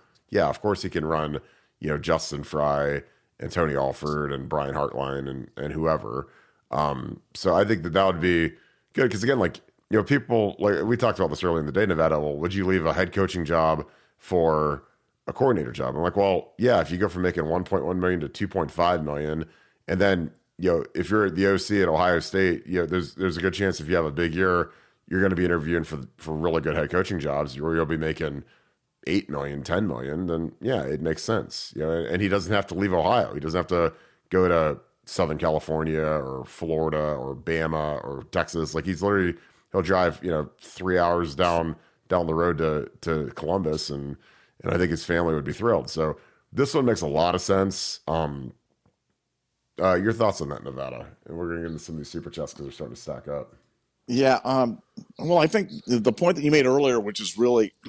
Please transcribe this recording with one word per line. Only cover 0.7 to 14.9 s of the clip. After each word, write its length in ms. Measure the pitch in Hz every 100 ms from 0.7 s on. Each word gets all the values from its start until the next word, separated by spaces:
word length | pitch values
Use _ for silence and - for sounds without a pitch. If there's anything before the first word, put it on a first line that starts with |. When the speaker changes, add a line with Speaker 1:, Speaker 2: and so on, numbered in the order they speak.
| 98
Speaker 1:
he 80 | 92
can 140 | 87
run, 340 | 78 78 78 73 - _ _ _
you 80 | 78
know, 80 | 73
Justin 440 | 80 80 - 73
Fry 580 | 71 76 73 71 71 71 - _ _ _
and 140 | 71
Tony 240 | 87 80 69
Alford 560 | 67 - 73 76 73
and 160 | 69 69
Brian 260 | 76 69
Hartline 540 | 71 69 - 67 69 69
and, 220 | 67 - -
and 160 | 73
whoever. 560 | 73 80 78 53 64 - _ _ _ _
Um, 500 | 67 76 67 69 - _
so 200 | - 95
I 100 | 85
think 180 | 104 101
that 100 | 82
that 140 | 87 95
would 140 | 85
be 340 | 90 85 82 - _ _ _
good 180 | - 127
'cause, 100 | 104
again, 160 | 117 131
like, 220 | 90 - _ _ _
you 80 | 107
know, 40 |
people, 540 | 98 139 120 117 101 -
like, 240 | 104 87
we 120 | 101 120
talked 220 | 120 -
about 100 | 85
this 160 | 71
earlier 160 | 90 82
in 60 | 73
the 60 |
day, 120 | 80
Nevada, 340 | 107 80 80 76
well, 180 | 76 71
would 180 | 87
you 100 | 98
leave 220 | 92 95 80
a 80 |
head 180 | 78 92
coaching 320 | 101 92 90
job 420 | 78 82 80 78 - _ _ _
for 680 | - 92 82 78 76 71 -